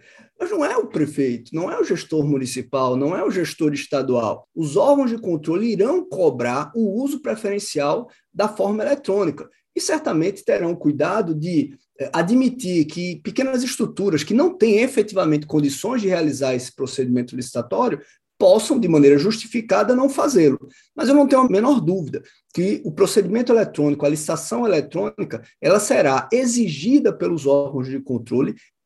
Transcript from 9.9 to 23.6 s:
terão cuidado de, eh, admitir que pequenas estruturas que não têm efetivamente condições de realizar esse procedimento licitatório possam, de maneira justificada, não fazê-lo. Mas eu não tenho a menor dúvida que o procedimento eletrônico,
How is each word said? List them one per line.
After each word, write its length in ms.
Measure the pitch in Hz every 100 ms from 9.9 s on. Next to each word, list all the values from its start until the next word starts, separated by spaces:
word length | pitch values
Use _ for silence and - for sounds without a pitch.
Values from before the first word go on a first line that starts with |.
| 311 311 160 175 196 -
terão 280 | 202 170
cuidado 640 | 170 151 135 165 208 175 156
de, 400 | 170 160 - - _ -
eh, 100 | 135
admitir 720 | 165 175 254 262 - 180 175 151
que 320 | 175 180 160
pequenas 460 | - - 262 254
estruturas 600 | 247 - 226 - 196 156
que 100 | -
não 240 | 226 349 -
têm 220 | 226 208
efetivamente 680 | 247 - 208 190 160 151 151
condições 560 | 151 143 - 214 254
de 60 | 196
realizar 480 | 175 151 127 131 127
esse 180 | -
procedimento 640 | - 131 - 123 123 120 123
licitatório 640 | 123 123 117 - 247 - - _ _ -
possam, 420 | 190 214 - 269
de 80 | 180
maneira 300 | 151 139 143
justificada, 760 | 185 220 - 233 220 190 208
não 140 | 247 277
fazê-lo. 640 | 269 294 226 151 - - - _ -
Mas 140 | 247
eu 60 | 285
não 120 | 277
tenho 140 | 269
a 80 | 254
menor 320 | 190 247 254
dúvida 420 | 156 190 135 - - _ _
que 280 | - 185 - 185
o 80 |
procedimento 580 | 151 196 220 175 226 247
eletrônico, 540 | 226